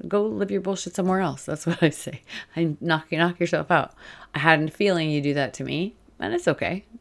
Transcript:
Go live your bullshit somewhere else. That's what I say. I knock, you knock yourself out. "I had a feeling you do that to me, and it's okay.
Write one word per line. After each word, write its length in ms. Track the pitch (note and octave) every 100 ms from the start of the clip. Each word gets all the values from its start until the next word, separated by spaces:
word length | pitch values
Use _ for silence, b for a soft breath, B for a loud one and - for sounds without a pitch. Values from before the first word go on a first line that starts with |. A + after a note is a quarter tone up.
| F3
Go 180 | G3+
live 280 | G#3+ G#3+ G3
your 80 | G3
bullshit 340 | F#3 F#3+ -
somewhere 280 | - F#3 F#3+
else. 240 | F3+ C3+ -
That's 200 | D3+ -
what 160 | E3+
I 80 | D#3+
say. 340 | - - - - B B -
I 180 | E3 D3+
knock, 240 | E3 D#3+ -
you 80 | D#3+
knock 220 | E3+ F3
yourself 320 | E3+ D#3+ D#3
out. 220 | E3 - - B B B -
"I 40 |
had 220 | D#3 D#3+
a 100 | D#3
feeling 380 | - G3+ F3 D#3
you 120 | D3
do 120 | C#3+
that 200 | C#3+ C3 -
to 80 |
me, 320 | C3+ C#3+ F#3+ - _ -
and 140 | -
it's 140 | F4 F4
okay. 380 | D3 F3 F#3 - -